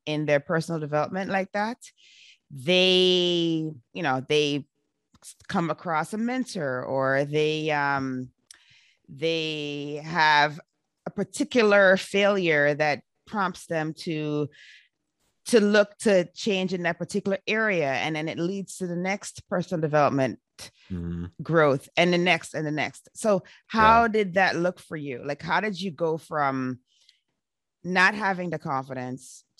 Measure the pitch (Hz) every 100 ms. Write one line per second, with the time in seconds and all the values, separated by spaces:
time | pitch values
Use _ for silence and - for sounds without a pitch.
0 | - 151 151 143 - 165 160 165 147 151
1 | 147 190 180 190 190 202 214 247 - _
2 | _ _ - _ _ 135 135 180 185 185
3 | 185 180 175 175 170 160 156 120 _ 185
4 | 147 131 131 151 147 143 - _ _ _
5 | _ _ - - - 196 170 156 185 156
6 | 165 214 233 254 240 190 139 127 - 135
7 | 135 135 143 151 151 156 156 147 143 139
8 | 135 127 127 _ _ - _ _ _ _
9 | - 139 165 165 156 151 147 143 143 147
10 | 156 170 156 147 147 147 - _ _ _
11 | - - 190 - 285 247 214 202 190 190
12 | - 196 202 202 170 147 147 147 151 123
13 | - _ - 214 180 - - 165 156 -
14 | 180 156 151 147 147 - - - _ _
15 | _ _ _ _ - 233 202 208 196 -
16 | 226 190 170 - 226 190 185 180 170 170
17 | 170 202 196 190 - 220 214 175 139 131
18 | 139 156 160 120 170 196 180 - 180 175
19 | 185 202 - - - 185 - 170 156 151
20 | 139 135 131 - _ - - _ - 87
21 | 85 85 87 - 156 160 147 135 - -
22 | 175 175 180 165 - 151 151 151 110 -
23 | - - 220 185 - - - 220 220 233
24 | 233 214 196 180 180 170 180 180 - 165
25 | 143 120 143 139 165 170 214 175 196 139
26 | 165 160 - 156 139 131 127 127 _ _
27 | _ _ _ _ _ _ _ _ 175 185
28 | 190 208 196 185 180 156 165 135 135 131
29 | 127 131 - - _